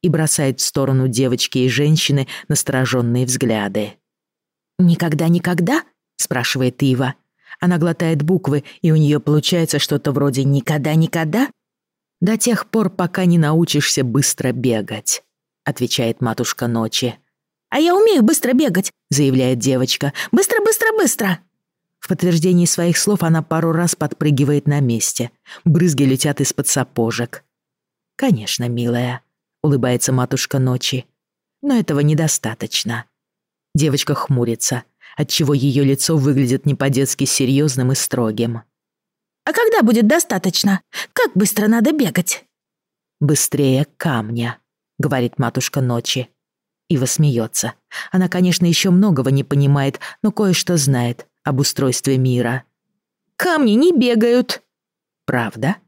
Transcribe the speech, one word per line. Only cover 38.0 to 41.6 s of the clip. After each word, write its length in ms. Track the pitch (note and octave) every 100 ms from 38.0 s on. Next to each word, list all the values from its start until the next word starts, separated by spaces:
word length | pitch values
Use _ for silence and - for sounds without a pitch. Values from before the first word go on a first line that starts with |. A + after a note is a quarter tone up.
| - C3 A2+ A2 A#2 A2+ - _ _ _ _ _ _ _
"А 80 | -
когда 300 | D#4 A4+ A4
будет 240 | A#3 A3+ G#3+
достаточно? 760 | D#4 E4 F#3+ F#3+ - G3+ F#3+ _ - -
Как 200 | - B4
быстро 320 | F3 G3+ -